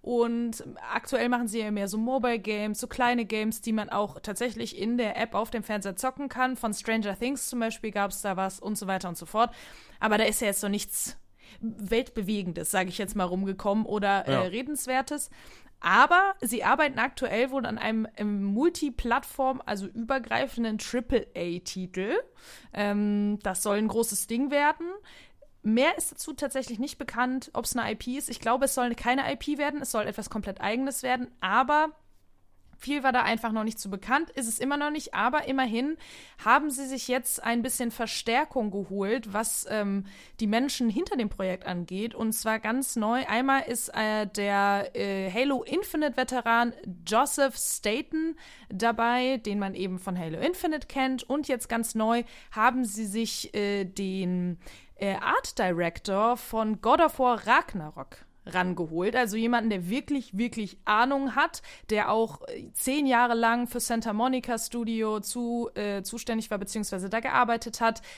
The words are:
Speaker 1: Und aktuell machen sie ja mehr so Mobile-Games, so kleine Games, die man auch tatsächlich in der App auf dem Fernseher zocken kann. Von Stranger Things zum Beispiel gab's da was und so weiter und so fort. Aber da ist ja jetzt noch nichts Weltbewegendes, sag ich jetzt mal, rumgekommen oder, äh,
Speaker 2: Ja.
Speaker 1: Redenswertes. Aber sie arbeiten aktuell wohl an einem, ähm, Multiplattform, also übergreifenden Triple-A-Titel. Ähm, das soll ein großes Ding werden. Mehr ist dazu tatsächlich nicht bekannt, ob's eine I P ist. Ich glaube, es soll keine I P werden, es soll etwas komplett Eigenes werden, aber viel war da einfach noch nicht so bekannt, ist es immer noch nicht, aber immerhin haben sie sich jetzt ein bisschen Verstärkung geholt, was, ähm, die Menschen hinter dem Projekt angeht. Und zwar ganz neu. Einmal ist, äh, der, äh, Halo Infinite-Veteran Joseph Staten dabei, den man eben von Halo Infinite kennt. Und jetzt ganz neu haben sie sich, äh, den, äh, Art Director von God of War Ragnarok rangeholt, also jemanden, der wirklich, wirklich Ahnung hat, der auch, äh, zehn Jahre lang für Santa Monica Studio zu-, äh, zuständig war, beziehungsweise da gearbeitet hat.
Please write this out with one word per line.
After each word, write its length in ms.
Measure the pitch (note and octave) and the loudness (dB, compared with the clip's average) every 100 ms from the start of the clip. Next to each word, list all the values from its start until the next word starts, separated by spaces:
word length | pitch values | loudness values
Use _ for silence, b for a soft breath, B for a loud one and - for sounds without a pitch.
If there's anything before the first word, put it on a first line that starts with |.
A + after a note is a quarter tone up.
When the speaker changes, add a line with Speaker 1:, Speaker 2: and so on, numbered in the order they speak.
Speaker 1:
Und 600 | - A#3+ A#3 A#3 A#3+ - - - - | -2 0 2 0 -4 -6 -12 -12 -6
aktuell 360 | A3+ - B3 B3 | -6 0 0 2
machen 180 | A#3+ A3+ | 2 0
sie 120 | A3+ | -2
ja 120 | G#3+ | -2
mehr 160 | G#3 G3 | -2 -2
so 100 | A3 | -2
Mobile-Games, 840 | A#3 C4 B3 A#3 A3 G#3 G#3+ G#3 | 0 2 2 0 -2 -2 -2 -4
so 60 | A#3+ | -4
kleine 400 | - A#3+ A#3+ A3 | 0 2 2 0
Games, 360 | G#3+ A3 A3 | 0 0 -2
die 120 | A#3 | -2
man 160 | A3 G3+ | -2 0
auch 300 | G3+ G3+ - | 0 -2 -4
tatsächlich 560 | G#3+ G3 B3 G#3 A3+ F#3 | -8 -4 -4 -4 -6 -4
in 220 | A3 A#3+ | 0 0
der 180 | G#3+ - | 0 -2
App 140 | A3 | -2
auf 160 | G3+ A3 | -2 -2
dem 140 | A3+ | -4
Fernseher 320 | G3+ G#3 G3 F3+ | -4 -4 -4 -4
zocken 340 | C4 C#4 C#4 | -4 -4 -4
kann. 260 | B3+ B3+ B3+ | 0 0 0
Von 180 | A3 G3+ | -4 -4
Stranger 420 | A3+ A3+ G#3 F#3+ | 0 0 0 -2
Things 300 | B3 C#4 - | -4 -4 -4
zum 100 | B3 | -2
Beispiel 300 | A3+ A3+ A3 | -2 -4 -4
gab's 320 | G3+ G3+ - | -2 -2 -2
da 160 | G3+ F#3 | -4 -2
was 220 | F#3+ F#3+ | -2 -4
und 180 | G#3 G#3 | -6 -4
so 80 | F#3+ | -2
weiter 240 | F#3+ F3 | -2 -4
und 80 | E3 | -8
so 80 | D#3+ | -2
fort. 260 | A3 A#3 B B B B B | 2 2 B B B B B
Aber 200 | A3 G#3+ | 2 4
da 60 | G#3+ | 4
ist 160 | - | 2
ja 60 | G#3+ | 2
jetzt 140 | G3 | 0
noch 80 | G3+ | 0
nichts 480 | G#3 - - - - - B B B | -2 -2 -6 -6 -8 -16 B B B
Weltbewegendes, 1120 | A3+ - G3 A3+ - A3+ F#3+ G#3 F3 E3 D#3 | -8 -6 0 0 0 -2 -2 -2 -2 -4 -2
sag 180 | F#3+ F#3 | 0 0
ich 120 | F#3 | -2
jetzt 160 | G3 G#3 | -4 -2
mal, 80 | |
rumgekommen 640 | F3+ F#3 G3 F#3+ G3+ G#3 A3 | 0 0 -2 0 0 2 0
oder, 400 | G#3 G3+ G3 C3+ | 0 2 2 2
äh, 40 | |
Speaker 2:
Ja. 80 | C3 | 2
Speaker 1:
Redenswertes. 920 | A2+ A3+ C4+ C#4+ B3+ C4 C4 D4 - B B B B - | 2 -2 -4 -4 0 0 0 -4 -6 B B B B -4
Aber 560 | D#3+ G3+ C#4+ F4 G4 G4 | 6 8 8 8 6 2
sie 240 | G#3+ A#3 | -2 2
arbeiten 360 | G#3 C#4 D4 A3+ | 4 4 4 2
aktuell 500 | - - B3+ A3 B3+ | 0 0 0 2 2
wohl 160 | C4+ - | 0 -2
an 140 | A#3 | -2
einem, 280 | A3 A3 A3 - | 0 0 -2 -4
ähm, 260 | G#3 G3+ | -2 0
Multiplattform, 1200 | G3 G#3+ E4+ - C#4+ - A#3 B3+ - - C4 C4 - | 0 2 2 2 -2 -2 0 0 0 0 0 0 -4
also 220 | G3+ G3 | -6 -6
übergreifenden 880 | A3+ A#3 C4+ A3+ A3+ C4 A#3 A3+ G#3+ | -4 -2 -2 0 -2 0 -2 -2 -2
Triple-A-Titel. 1400 | - B3 A#3 A#3 - E3 F3 F3 - F#3+ F3+ F#3 G3+ A4+ - B B B B | -2 -4 2 0 0 -6 -6 -6 -8 -8 -6 -4 -2 -2 -4 B B B B
Ähm, 680 | G3+ G#3 G#3 G#3 G#3 G#3 G#3 | -2 0 2 2 2 0 0
das 220 | F#3+ F#3 | -2 -2
soll 140 | G#3 G#3 | 0 2
ein 100 | A3 | 2
großes 400 | A3+ A3+ G3+ - | 2 0 -2 -2
Ding 240 | A#3 C#4 | -2 2
werden. 340 | C#4+ D4 D#4 E4+ G4+ B B B - - - | 4 4 2 -6 -10 B B B -20 -20 -4
Mehr 360 | G#3+ A3+ D#4 - | 2 4 4 2
ist 140 | - | -4
dazu 220 | - - | -8 -10
tatsächlich 440 | C4+ C#4 C4 B3 A3 | -4 -4 -2 -4 -4
nicht 220 | C#4+ - | -6 -6
bekannt, 500 | A#3 A3+ B3+ C4 - | -6 -2 0 -2 -6
ob's 220 | - - A#3+ | -6 -2 -2
eine 160 | A3 | -2
I 40 | A3 | -4
P 220 | B3 C4+ | -6 -6
ist. 120 | - | -6
Ich 100 | A#3 | -2
glaube, 260 | A3+ B3 C4+ | 0 2 2
es 100 | C4 | 2
soll 180 | B3 | 0
keine 380 | A#3 A#3+ C4 - | 0 0 2 0
I 40 | A3+ | -2
P 220 | D4 C#4+ | -2 -2
werden, 240 | D4 D4 | 0 -2
es 80 | C4 | -2
soll 140 | A3 G#3+ | -2 -2
etwas 240 | G#3+ - | -4 -6
komplett 320 | G#3+ G3 G3 | -6 -6 -4
Eigenes 400 | G3+ A#3+ C4+ - | -2 0 -2 -2
werden, 260 | B3+ B3 A#3+ - | 0 0 -2 -4
aber 460 | F#3+ A3+ C4+ D4+ D#4 - _ - _ _ - - - - | 2 4 6 4 4 -2 _ -20 _ _ -20 -20 -20 -10
viel 240 | C4+ D4 | -4 0
war 100 | C4+ | 4
da 120 | B3 | 4
einfach 280 | - A3+ A3+ | 2 0 -2
noch 120 | A3 | -2
nicht 160 | A3 A3 | -2 -4
so 100 | G3 | -8
bekannt, 400 | G3 G#3+ C#4 E4 | -8 0 0 2
ist 180 | C#4 A3+ | -4 -4
es 120 | - | -2
immer 180 | C4+ C#4+ | 0 0
noch 140 | D4 | -2
nicht, 240 | D4+ - - | -4 -4 0
aber 320 | A#3 D4 C#4+ | 2 2 2
immerhin 500 | C4+ B3 A3+ C#4+ D#4+ B B B - | 0 2 0 -2 -4 B B B -2
haben 260 | E3 - D4+ | 4 6 4
sie 160 | C4 C4+ | -2 -4
sich 220 | C4 - | -4 -2
jetzt 360 | B3+ - - | -2 0 -2
ein 200 | A#3 A#3+ | 0 0
bisschen 260 | B3+ - A#3 | 0 -2 -2
Verstärkung 800 | - A3 - A#3 B3 D4+ - G#3+ | -4 -4 -4 2 2 2 0 -2
geholt, 640 | G3 F#3 G3 G3 B3+ A3 | -2 -4 -2 0 0 -2
was, 320 | G#3 A3+ - - | -2 -2 -2 -2
ähm, 340 | G#3+ G3+ G3 G3 B B - | -2 0 -2 -4 B B -2
die 60 | G#3+ | 2
Menschen 420 | A3+ C#4 - A#3 | 2 2 2 0
hinter 260 | A3 F#4+ D4+ | 2 0 -2
dem 120 | A3 | -2
Projekt 360 | - F#3 F#3 - | -2 -4 -4 -4
angeht. 480 | F3 E3+ F#3 A#3 | -6 -6 -6 -6
Und 200 | - A3 | -2 -2
zwar 260 | A3 A3 A3 | -2 -2 -2
ganz 360 | A3 B3+ C4 A#3 | 0 -2 -2 0
neu. 300 | G#3+ B3 - | 0 0 0
Einmal 360 | A3 C4+ C4+ | 0 4 2
ist, 260 | - A#3 - - | 2 -4 -4 -2
äh, 320 | G#3+ G#3+ G#3 | 0 0 -2
der, 640 | G#3 G3+ G3+ G3+ G3+ - | -2 0 2 4 2 0
äh, 380 | - G3 F#3+ F#3+ | -2 -2 -2 -2
Halo 320 | G#3+ C#4 C4 | 0 2 2
Infinite-Veteran 1120 | - F4 G#4+ D#4 D4 B3 B3+ B3+ A#3 A#3 A#3+ - F#3 F3 E3 | 0 -2 0 0 0 0 0 0 2 4 2 -2 -10 -10 0
Joseph 480 | A3 C#4 - C4+ - | 2 4 4 2 2
Staten 800 | - - G#3 A#3+ D#4 D#4 D#4+ D#4 B B - | -4 -2 0 -2 -2 -2 -2 -4 B B -10
dabei, 680 | F#3 A#3 A3+ A#3 B3 B3+ C4 | 0 2 4 2 4 2 0
den 200 | G#3 G3+ | -2 -2
man 160 | G3 | -2
eben 240 | - F#3+ F#3 | -4 -4 -4
von 220 | G3 F3+ | -4 -4
Halo 180 | E3 E3 | -4 -2
Infinite 460 | D#4+ F4+ E4+ D4+ - | 0 0 -2 -2 -2
kennt. 380 | C4+ C4 C4 | 0 0 0
Und 240 | - D4 C#4+ | -2 -2 0
jetzt 220 | A#3+ - | -2 0
ganz 260 | A#3 A3+ A3 | -2 0 0
neu 260 | A3 A#3+ A#3 B B | 2 2 0 B B
haben 340 | G#3+ A#3+ B3+ A3+ | 2 4 4 0
sie 200 | G3+ G#3 | -2 -2
sich, 460 | A3 A3+ - - G#3 | 0 -2 -4 -4 -2
äh, 300 | G3+ G3+ F#3+ | 0 0 -2
den, 760 | F#3+ F#3+ F#3+ F3+ F3+ F3+ E3+ B B B - | -2 -2 0 0 0 0 -4 B B B -4
äh, 180 | G3+ - | -2 0
Art 420 | - C5 - - | 2 2 0 0
Director 800 | F#3 E3+ E3+ - G#3 F#3+ A3+ B3 | 2 2 0 -2 -2 2 2 2
von 440 | - A3 G#3+ G#3 | -2 -2 0 2
God 180 | A3+ D#4+ | 4 6
of 180 | D#4 - | 6 4
War 280 | B3 A3+ G#3+ | 2 2 4
Ragnarok 680 | C#4+ - F#3 D3+ - - - - _ F#3 | 4 2 -4 -8 -10 -16 -18 -20 _ -4
rangeholt, 680 | F3+ F3+ F3 D#3+ E3 G3+ B3 | 0 0 0 -2 0 2 2
also 220 | A#3 A3 | 2 2
jemanden, 340 | A#3 A#3 A3 | 2 2 2
der 180 | F#3+ E3+ | 0 0
wirklich, 480 | C4 - C#4+ - F#3+ | -2 0 -2 -2 -2
wirklich 400 | A#3+ A3+ G3+ - - | -2 -2 -8 -4 2
Ahnung 500 | G#3+ C4 C#4 C4+ B3 | 4 4 2 0 0
hat, 280 | E4+ - B B - | 0 -2 B B -2
der 220 | G#3+ - | 0 2
auch, 360 | A3+ A3+ - - | 2 0 -4 -12
äh, 240 | - - | -12 -10
zehn 340 | - B3+ D4 C4+ | -4 0 2 4
Jahre 260 | A#3 A#3+ | 6 6
lang 320 | A#3 A3+ A#3+ A#3+ | 4 4 2 0
für 120 | A#3+ | -4
Santa 340 | - A3+ A3+ | -2 -2 0
Monica 460 | G#3 B3+ B3+ B3 A3+ | 0 2 0 -2 -4
Studio 600 | - A#3+ A3+ A3+ G#3+ G#3+ | -4 -4 -2 0 0 -2
zu-, 520 | - B3 A#3+ A#3+ A#3 | -4 -4 -2 -2 -4
äh, 300 | - G#3 G3+ | -4 -4 -4
zuständig 480 | G3 A#3 - A3 A3 | -6 -6 -4 -4 -2
war, 80 | G3+ | -4
beziehungsweise 500 | G3 A3 G3+ F#3+ F#3+ | -4 -6 -4 -4 -2
da 120 | A3 | -2
gearbeitet 600 | B3+ C4 A#3 A#3 A#3 - | 2 4 4 2 -4 0
hat. 220 | A3+ A3+ B | 0 0 B